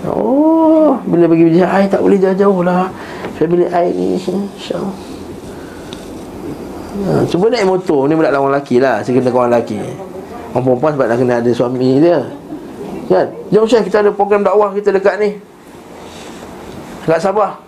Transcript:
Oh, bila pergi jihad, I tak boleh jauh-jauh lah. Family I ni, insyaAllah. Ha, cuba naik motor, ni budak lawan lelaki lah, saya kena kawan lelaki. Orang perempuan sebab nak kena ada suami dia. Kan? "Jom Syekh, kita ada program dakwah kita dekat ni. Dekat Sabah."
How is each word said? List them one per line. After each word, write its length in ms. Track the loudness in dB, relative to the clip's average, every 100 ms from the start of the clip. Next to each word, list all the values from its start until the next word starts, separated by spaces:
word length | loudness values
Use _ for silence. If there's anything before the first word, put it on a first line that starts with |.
| -2
Oh, 880 | -2 0 2 4 4 4 4 4 2
bila 240 | 0 2 4
pergi 320 | 6 4 4
jihad, 80 | 4
I 180 | 2 2
tak 100 | 2
boleh 160 | 2 4
jauh-jauh 480 | 2 4 2 2
lah. 240 | 2 0 -2 -6 -14 -12 -12 -2
Family 320 | 0 2 2
I 240 | 0 0
ni, 240 | 0 -2 -2
insyaAllah. 800 | -2 -4 -6 -10 -8 -6 -6 -8 -14 -14 -14 -14 -14 -16 -16 -16 -16 -16 -14 -14 -14 -14 -14 -12 -14 -14 -12 -6
Ha, 140 | 0 2 2
cuba 240 | 2 2
naik 160 | 2 2
motor, 400 | 2 2 2 2
ni 80 | 2
budak 160 | 2
lawan 240 | 2 2 0
lelaki 240 | 2 2
lah, 240 | 4 2
saya 160 | 0 0
kena 100 | 2
kawan 180 | 2 4
lelaki. 260 | 2 0 -6 -8 -10 -12 -14 -14 -16 -6 -2
Orang 80 |
perempuan 280 | 0 2 2 0
sebab 100 | 0
nak 60 | 2
kena 140 | 2 2
ada 80 | 2
suami 480 | 2 0 2 2 4
dia. 240 | 4 2 -2 -12 -14 -14 -12 -14 -12 -12 0
Kan? 160 | 0 0 -6 0
"Jom 160 | 2 4
Syekh, 240 | 2 2
kita 80 | 2 2
ada 40 | 2
program 320 | 0 2 2
dakwah 240 | 2 2
kita 240 | 0 0 2
dekat 240 | 0 0
ni. 100 | -2 -4 -18 -20 -20 -20 -20 -20 -18 -18 -18 -16 -16 -16 -16 -16 -16 -8
Dekat 160 | -2 0
Sabah." 400 | 0 0 -2 -4